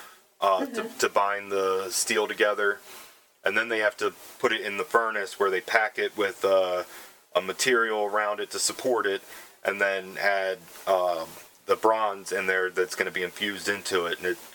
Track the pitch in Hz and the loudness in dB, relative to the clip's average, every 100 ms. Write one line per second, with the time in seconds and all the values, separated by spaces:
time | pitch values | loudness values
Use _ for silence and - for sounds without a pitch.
0 | - - _ - - 190 277 226 226 - | -18 -20 _ 0 2 2 0 -6 -6 -2
1 | 110 107 101 101 101 98 95 95 95 - | 0 2 0 -2 -4 0 0 0 -2 -2
2 | - 107 104 101 104 104 101 101 - - | 0 0 0 2 2 2 0 -2 -8 -18
3 | - - _ _ 95 104 117 113 104 - | -20 -20 _ _ -2 0 0 2 2 2
4 | 104 - - - 123 110 104 101 92 117 | -4 -4 -18 -2 0 0 -2 -4 2 2
5 | 113 107 95 - 98 92 - 113 107 - | 2 -2 -4 0 2 2 2 2 2 0
6 | 104 104 98 92 98 95 92 90 90 - | -2 0 -2 2 4 6 4 0 -4 -12
7 | - - _ 90 92 90 131 117 113 107 | -18 -20 _ -2 -2 -2 2 4 2 0
8 | 104 104 104 104 101 98 - - 131 117 | 0 0 0 -2 -6 -2 -2 -2 0 2
9 | 101 98 - - - - 104 101 98 98 | 2 -2 -6 -18 -20 -6 -2 2 2 0
10 | 92 95 101 98 95 92 85 - - 92 | -4 -2 0 0 0 -4 -8 -6 2 2
11 | 90 82 80 - - _ - 95 110 110 | 2 0 -6 -12 -20 _ -2 2 4 4
12 | 107 98 92 92 92 95 92 90 90 - | 0 -4 -6 -4 0 2 0 0 0 0
13 | 92 90 90 - 104 95 87 101 92 92 | -2 -2 -4 -4 -6 -4 -4 -4 0 0
14 | 85 85 90 87 - | 0 -2 -4 -4 -6